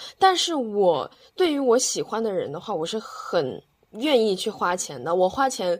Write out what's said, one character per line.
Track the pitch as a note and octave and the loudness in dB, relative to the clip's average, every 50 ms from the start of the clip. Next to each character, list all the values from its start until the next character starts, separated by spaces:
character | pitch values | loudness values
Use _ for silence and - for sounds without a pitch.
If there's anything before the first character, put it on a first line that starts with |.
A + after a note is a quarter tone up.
| - - - _ | -12 -20 -2 _
但 | G4 F#4+ F#4 | 4 4 4
是 | E4 - F4 E4 | 2 0 -2 -2
我 | C#4+ A#3+ A3 G3+ G#3 G3 F3+ D#3+ C3+ G2+ - - _ _ _ _ | -2 -2 -2 0 4 4 4 4 2 0 -6 -10 _ _ _ _
对 | - F#4 E4+ D4 | 0 0 2 2
于 | C#4 | 2
我 | C#4 B3 A3+ C4 | 4 4 4 4
喜 | B3+ - - F3+ | 4 0 -2 -4
欢 | - - - A3 | -4 -4 -4 -4
的 | A3+ A3 F#3+ | -2 -2 -2
人 | F3 A2+ B2 | -2 -4 -4
的 | C#3+ E3+ | -8 -10
话， | - - G3+ | -8 -6 -6
我 | D#3+ D#3+ | -4 -4
是 | E3+ G#3+ A3 | -4 -6 -8
很 | - - - - - - - F3 C#3+ B2 G2 - - _ _ _ _ _ | -8 -10 -12 -14 -8 -2 -2 0 0 -2 -4 -8 -12 _ _ _ _ _
愿 | - G#3 B3 D#4 C#4+ A#3 A3 | -10 -4 0 2 4 4 4
意 | G#3+ F#3+ | 2 0
去 | F#3 - A3 | 0 -2 -6
花 | G3 - G#3+ F3 F3+ F#3 | -4 -2 -2 -2 -2 -2
钱 | - - D3 B2 B2 | -4 -8 -10 -8 -4
的， | D#3+ E3+ | 0 2
我 | F#3 F#3 F#3 | 2 2 2
花 | F#3 C4 C4+ C4 | 2 2 0 0
钱 | B3+ - F#3+ F3 E3+ F3 | 0 -2 -2 -2 -2 -2